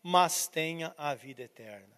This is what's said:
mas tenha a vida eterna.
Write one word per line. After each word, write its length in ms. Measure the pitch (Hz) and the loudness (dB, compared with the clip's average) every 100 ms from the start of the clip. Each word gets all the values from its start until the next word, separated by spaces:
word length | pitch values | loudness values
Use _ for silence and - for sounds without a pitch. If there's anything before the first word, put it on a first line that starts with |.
mas 440 | 175 180 175 - - | 6 6 6 4 -2
tenha 480 | 160 160 165 160 - | -2 -2 -4 -8 -6
a 180 | 147 | -6
vida 280 | 131 131 131 | -6 -10 -14
eterna. 540 | 120 - 110 104 98 | -14 -14 -18 -18 -20